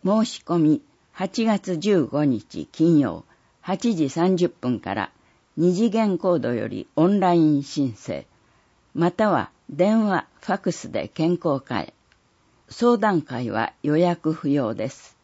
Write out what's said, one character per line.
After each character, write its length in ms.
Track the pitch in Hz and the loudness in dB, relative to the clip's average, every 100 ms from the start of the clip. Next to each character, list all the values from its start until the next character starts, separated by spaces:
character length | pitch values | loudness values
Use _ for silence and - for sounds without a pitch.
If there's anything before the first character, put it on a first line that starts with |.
| 185 | 0
申 200 | 220 214 | 0 0
し 180 | - - | -6 -4
込 120 | 170 | 2
み、 220 | 151 151 _ _ _ | 4 2 _ _ _
八 340 | - 190 - 226 | -8 -6 -2 0
月 320 | 202 - 170 | 0 -2 -4
十 280 | 196 190 123 | 2 2 2
五 200 | 143 147 | 0 0
日 420 | 117 - 90 76 | 0 -4 -12 -12
金 280 | - 160 156 | 0 4 4
曜、 260 | 127 85 - _ _ _ | 2 -4 -14 _ _ _
八 340 | - 190 233 185 | -8 -4 -2 0
時 140 | 143 | -2
三 280 | 165 175 185 | 0 0 2
十 120 | 170 | 0
分 300 | - 123 120 | -2 -4 -4
か 140 | - | -4
ら、 180 | 101 - _ _ _ _ - | -6 -6 _ _ _ _ 0
二 160 | 170 | 0
次 160 | 175 226 | 2 0
元 300 | 208 220 175 | 0 0 0
コ 140 | 190 | 0
ー 60 | 175 | 0
ド 140 | 120 | 0
よ 140 | 120 107 | -4 -4
り 200 | - - - | -8 -8 0
オ 120 | 170 | 2
ン 120 | 202 | 4
ラ 140 | 185 | 4
イ 100 | 175 | 4
ン 200 | 156 147 | 4 2
申 300 | 139 - 135 | -2 -4 -4
請、 340 | 107 - 73 - _ _ _ _ _ _ | -4 -12 -12 -12 _ _ _ _ _ _
ま 160 | - 170 | -2 -2
た 200 | 175 214 | 0 0
は 180 | 156 - _ - | 0 -2 _ -18
電 360 | 143 185 226 214 | -2 2 2 0
話、 220 | 180 - _ | -2 -6 _
フ 100 | - | -6
ァ 20 | 196 | -4
ッ 20 | |
ク 120 | - | -4
ス 200 | - - | -6 -8
で 160 | 113 82 | -8 -8
健 320 | - 160 175 | -4 -2 0
康 160 | 170 135 | -2 -4
課 200 | - 110 | -4 -8
へ。 140 | - _ _ _ _ _ _ _ _ | -8 _ _ _ _ _ _ _ _
相 280 | - 240 240 | -2 2 2
談 240 | 214 180 | 2 0
会 280 | 147 120 120 | -2 -6 -4
は 240 | 104 - _ | -4 -6 _
予 160 | 143 151 | -2 2
約 340 | 175 170 160 | 2 0 -4
不 180 | 160 156 | -4 -2
要 240 | 143 117 | 0 -2
で 160 | 110 120 | -4 -8
す。 280 | - - _ | -10 -20 _